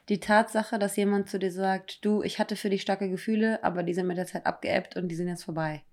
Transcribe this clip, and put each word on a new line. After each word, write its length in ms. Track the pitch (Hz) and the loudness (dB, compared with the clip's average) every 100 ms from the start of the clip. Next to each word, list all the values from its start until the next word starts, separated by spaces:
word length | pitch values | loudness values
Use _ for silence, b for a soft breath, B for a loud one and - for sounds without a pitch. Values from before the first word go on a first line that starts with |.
| B | B
die 100 | 208 | 0
Tatsache, 600 | - 214 220 220 214 226 | 4 6 6 2 0 0
dass 160 | 202 202 | 0 2
jemand 320 | 202 202 196 | 4 2 0
zu 80 | 196 | -2
dir 120 | 190 | -2
sagt, 520 | 180 190 190 - - | 0 0 0 -4 -4
"Du, 180 | 208 208 | 0 2
ich 160 | 196 - | 2 0
hatte 160 | 214 208 | -2 -2
für 140 | 208 | 0
dich 120 | 190 | 0
starke 280 | - 196 196 | 0 0 0
Gefühle, 540 | 185 - 214 220 220 | -2 0 2 2 2
aber 200 | - 180 | -2 -4
die 100 | 175 | -2
sind 140 | 180 185 | -2 -2
mit 100 | 175 | -2
der 80 | 185 | -4
Zeit 200 | 180 - | -6 -4
abgeebbt 520 | - - - - - | -4 -2 -2 -2 -6
und 120 | 180 | -4
die 60 | 165 | -4
sind 120 | 175 | -4
jetzt 160 | 170 - | -6 -6
vorbei." 380 | 160 156 151 - | -4 -4 -4 -12